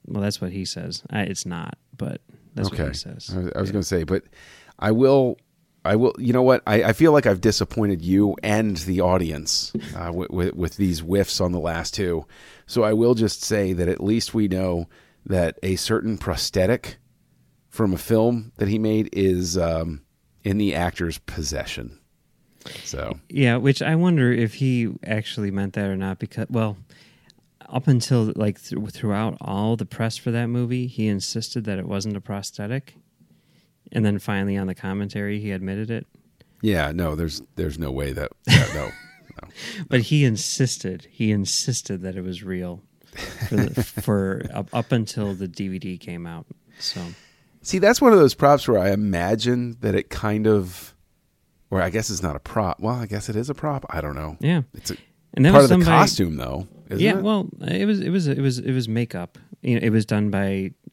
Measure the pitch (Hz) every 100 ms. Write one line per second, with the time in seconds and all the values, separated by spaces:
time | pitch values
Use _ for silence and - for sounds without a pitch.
0 | - 104 101 101 92 95 92 87 85 87
1 | - 107 92 - 90 85 - - _ -
2 | - - _ - _ - 95 - 73 -
3 | - - - 92 90 - 95 101 87 90
4 | 80 92 - - - - - - 104 110
5 | 131 139 127 - _ _ _ _ - 107
6 | 123 - 120 123 127 127 - 107 104 113
7 | 160 147 123 95 110 101 98 - 104 90
8 | 85 95 104 - 107 107 110 87 85 92
9 | 90 92 82 73 78 - - - - 85
10 | 85 85 - 90 90 - 85 - 98 80
11 | 80 98 92 - 90 90 82 82 82 -
12 | 92 80 - - - - - 127 107 110
13 | 117 120 110 - - 107 95 90 87 -
14 | 101 113 - 113 104 92 92 85 85 _
15 | _ _ - 92 82 - 95 92 - 110
16 | 110 104 - 85 - 98 92 123 - -
17 | _ _ _ _ _ _ _ - 110 87
18 | - 113 113 120 113 - 101 107 110 110
19 | 107 92 95 90 90 90 85 80 82 73
20 | _ _ _ _ 101 101 101 76 87 -
21 | 85 80 - - 71 73 - - 58 -
22 | _ _ _ _ _ _ - - - 67
23 | 53 - - 151 127 120 131 135 - 160
24 | 180 165 123 120 113 - 135 123 113 -
25 | - 107 - - 101 98 98 107 98 95
26 | 95 95 107 - 110 123 110 95 - -
27 | - _ _ _ _ _ - 127 147 127
28 | - 123 107 - 104 95 - - 107 -
29 | 107 101 110 - 101 98 107 113 98 -
30 | 113 - 127 117 117 120 120 127 123 120
31 | 110 98 - 113 110 123 107 98 87 98
32 | 107 101 - 101 98 - 104 131 - -
33 | _ _ _ _ _ _ _ _ - -
34 | 107 101 - 101 98 98 95 90 95 98
35 | 101 104 101 104 104 95 95 98 110 113
36 | - _ _ _ _ - 107 92 73 82
37 | 82 76 82 76 - - 82 76 76 65
38 | 71 67 71 _ - - 131 76 67 -
39 | - - - - - - - 220 160 131
40 | 110 151 135 107 - - 131 - 95 92
41 | - - 110 104 95 - - 120 - 95
42 | 92 92 92 87 92 90 90 87 _ _
43 | _ - - - 113 107 117 - 107 -
44 | - 101 95 95 - 98 98 123 - 120
45 | 104 - 104 92 95 82 98 92 92 90
46 | - 87 85 82 - - _ - - 95
47 | 87 - - _ _ _ - 185 196 247
48 | 262 208 139 - 143 143 - 107 95 98
49 | 104 87 90 110 120 123 120 117 110 95
50 | - - 107 107 110 104 90 90 - _
51 | _ _ _ _ _ _ - 95 90 104
52 | 110 90 92 71 - 117 95 - 107 123
53 | 107 104 - 107 131 139 151 139 - 82
54 | 73 69 78 73 143 170 123 - - -
55 | - _ _ - 143 165 139 180 165 143
56 | 196 - 87 73 65 69 98 - - 98
57 | 202 190 202 214 175 - - 180 202 202
58 | - 185 156 135 139 123 117 131 113 113
59 | 117 - - - - - 127 117 117 110
60 | 104 107 104 98 98 98 95 - -